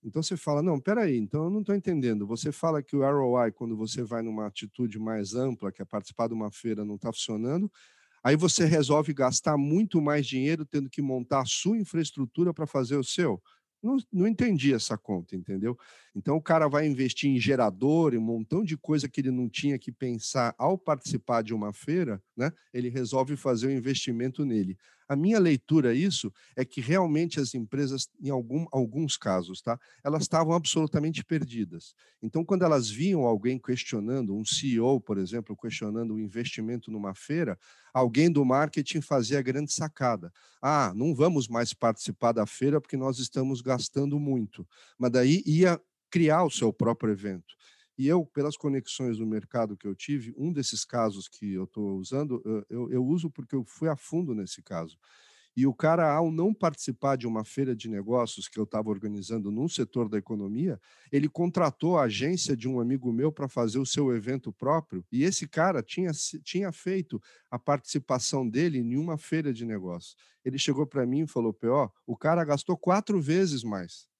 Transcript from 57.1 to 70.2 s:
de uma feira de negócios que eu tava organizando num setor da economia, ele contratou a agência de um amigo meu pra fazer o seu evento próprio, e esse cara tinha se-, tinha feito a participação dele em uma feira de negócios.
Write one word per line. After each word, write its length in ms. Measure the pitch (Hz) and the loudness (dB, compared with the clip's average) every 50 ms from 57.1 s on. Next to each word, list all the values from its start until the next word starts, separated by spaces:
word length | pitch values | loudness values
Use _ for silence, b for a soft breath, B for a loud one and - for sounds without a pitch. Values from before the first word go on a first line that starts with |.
| 139 | 0
de 80 | 127 120 | 0 -2
uma 200 | 120 113 110 107 | -4 -4 -4 -6
feira 280 | - - 139 139 131 123 | -6 -4 -2 -2 -2 -2
de 160 | 107 - 113 | -4 -4 -6
negócios 600 | 110 101 98 107 120 123 120 110 - - 92 - | -6 -6 -2 0 0 0 0 -2 -4 -12 -14 -12
que 100 | - 110 | -6 -6
eu 60 | 107 | -6
tava 240 | 95 - 107 110 110 | -4 -2 -4 -2 -2
organizando 600 | 107 95 104 107 104 101 95 90 113 113 98 101 | -4 -4 -4 -6 -6 -8 -8 -6 -6 -6 -4 -4
num 200 | 104 113 139 170 | -4 -2 -2 -2
setor 400 | - - 123 - - 127 120 107 | -2 -4 -4 -4 -2 -4 -2 -2
da 80 | 107 | -2
economia, 600 | 104 95 - 113 107 101 98 107 120 165 190 131 95 b b b b b b | -4 -4 -4 -6 -6 -4 -4 -4 -2 -2 -2 -4 -6 b b b b b b
ele 200 | - 143 143 151 | 0 2 2 2
contratou 680 | _ - 175 175 160 190 175 147 - _ - 165 180 | _ 0 -2 0 2 2 2 2 2 _ 0 2 4
a 60 | 165 139 | 4 4
agência 540 | 117 104 101 123 156 185 175 - - 143 | 2 0 0 -2 0 0 -2 0 -2 -2
de 100 | 117 110 | -2 -2
um 140 | 127 131 123 | -2 -2 0
amigo 320 | 117 120 135 135 123 123 113 | 0 0 0 0 0 -2 0
meu 180 | 113 135 156 | 2 0 0
pra 160 | 151 - 147 | -2 -2 -8
fazer 320 | 131 - 127 120 110 104 131 | -4 -2 0 0 0 0 -2
o 60 | 135 | -2
seu 280 | 127 - 156 147 131 120 | -2 0 0 2 2 0
evento 380 | 113 101 120 131 135 - 117 | 0 -2 -4 -6 -4 -6 -8
próprio, 540 | 98 _ - 131 151 165 156 _ - 92 87 _ | -10 _ -2 0 0 0 -2 _ -10 -10 -10 _
e 140 | - 123 147 | 0 2 2
esse 240 | 180 202 - - | 2 0 -2 -6
cara 340 | 147 - 160 160 190 180 135 | -4 0 2 2 2 2 0
tinha 320 | 107 - - - 185 175 151 | -2 -4 -4 -2 -2 -2 -2
se-, 280 | - - - - 151 | -4 -6 -8 -8 -10
tinha 320 | 151 - - 180 202 185 160 | -12 -4 -4 -2 -2 -2 -6
feito 480 | - - 185 190 190 170 _ - 113 b b b b b b | -6 -4 -2 -2 -2 -4 _ -8 -10 b b b b b b
a 80 | - | -10
participação 920 | 120 _ - 143 139 - - - 143 131 _ 131 127 - - - 135 131 117 | -6 _ 0 0 0 0 -4 -4 -4 0 _ -2 0 0 -2 -2 -2 -2 0
dele 300 | 107 131 165 175 151 127 | 0 0 0 2 0 0
em 180 | 117 117 123 | -2 0 0
uma 200 | 139 160 170 160 | -2 -2 -2 -4
feira 360 | 151 - - 160 160 156 143 123 | -6 -4 -2 -2 -2 0 -2 -4
de 120 | 113 117 | -4 -4
negócios. 520 | 117 110 101 92 90 87 87 - - - b | -6 -6 -6 -6 -6 -8 -8 -10 -14 -20 b